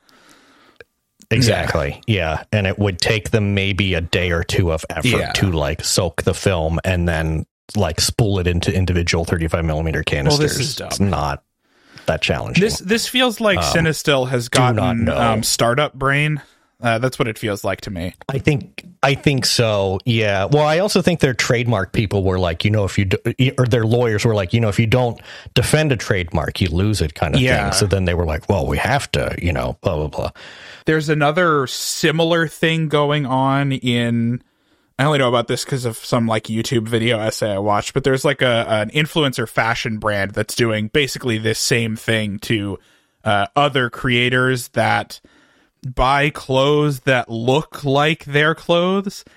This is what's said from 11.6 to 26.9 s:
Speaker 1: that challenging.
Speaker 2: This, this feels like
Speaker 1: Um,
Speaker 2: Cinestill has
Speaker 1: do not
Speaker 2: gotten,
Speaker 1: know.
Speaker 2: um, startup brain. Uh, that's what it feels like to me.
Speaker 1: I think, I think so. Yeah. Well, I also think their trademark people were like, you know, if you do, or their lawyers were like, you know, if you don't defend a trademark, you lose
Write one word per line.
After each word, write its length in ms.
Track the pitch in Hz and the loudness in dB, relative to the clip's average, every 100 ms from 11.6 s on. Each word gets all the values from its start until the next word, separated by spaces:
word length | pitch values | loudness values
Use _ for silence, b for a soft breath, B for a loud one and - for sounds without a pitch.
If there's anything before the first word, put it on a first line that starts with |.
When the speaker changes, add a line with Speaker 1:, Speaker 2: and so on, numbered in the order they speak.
| B B B B - | B B B B -4
Speaker 1:
that 140 | - | -2
challenging. 400 | - 69 57 160 | 0 -2 0 2
Speaker 2:
This, 160 | 220 - | 2 0
this 300 | 185 226 - | -2 -2 0
feels 320 | 254 254 214 | 0 0 0
like 180 | 214 143 | 0 2
Speaker 1:
Um, 60 | |
Speaker 2:
Cinestill 640 | 73 170 165 147 - 135 127 | 2 2 0 0 2 2 2
has 200 | 127 117 | -2 0
Speaker 1:
do 120 | 131 | 2
not 160 | 123 107 | 2 2
Speaker 2:
gotten, 280 | 92 113 113 | 0 0 0
Speaker 1:
know. 100 | 71 | 2
Speaker 2:
um, 240 | 117 110 | 2 2
startup 520 | - - 117 131 147 | 0 0 2 2 -2
brain. 480 | 135 135 139 151 147 b b b _ | -2 0 2 0 -2 b b b _
Uh, 160 | 117 113 | 0 2
that's 200 | 127 - | 0 0
what 80 | 123 | -2
it 100 | 107 | -2
feels 260 | 107 98 | -4 -2
like 160 | 98 95 | -4 -4
to 100 | - | -6
me. 220 | 87 90 - - | -8 -8 -8 -6
Speaker 1:
I 100 | 135 | -2
think, 460 | - 135 - - - - | 0 0 -4 -18 -20 -2
I 120 | 139 | 0
think 320 | 135 151 131 - | 2 2 2 0
so. 540 | - 113 104 95 95 | 0 2 2 0 0
Yeah. 400 | 127 113 107 98 | 0 2 2 0
Well, 200 | 101 147 151 | 2 2 2
I 140 | 160 | 2
also 200 | 202 190 | 2 2
think 200 | 185 165 | 2 2
their 120 | 143 | 2
trademark 600 | 117 - 120 120 104 92 | 2 0 0 2 0 0
people 300 | - 104 101 | -2 0 0
were 140 | 95 92 | 2 2
like, 240 | 87 82 | 0 0
you 80 | 104 | 0
know, 140 | 107 | 0
if 140 | 98 - | 0 0
you 80 | 95 | 0
do, 100 | - 117 - 127 - | 0 -2 0 0 2
or 80 | |
their 200 | 123 120 110 | 2 2 2
lawyers 400 | 120 120 104 117 | 2 2 2 2
were 80 | |
like, 180 | 104 92 | 0 0
you 80 | 117 | 0
know, 80 | 110 | 2
if 100 | 107 | 0
you 80 | 113 | 2
don't 320 | 127 123 - B B B | 2 2 -4 B B B
defend 380 | - - 151 156 | -4 2 2 2
a 40 | 117 | 0
trademark, 640 | - 98 85 80 73 - | 0 -2 0 -2 -2 -2
you 80 | 90 | 0
lose 320 | 82 104 | 2 0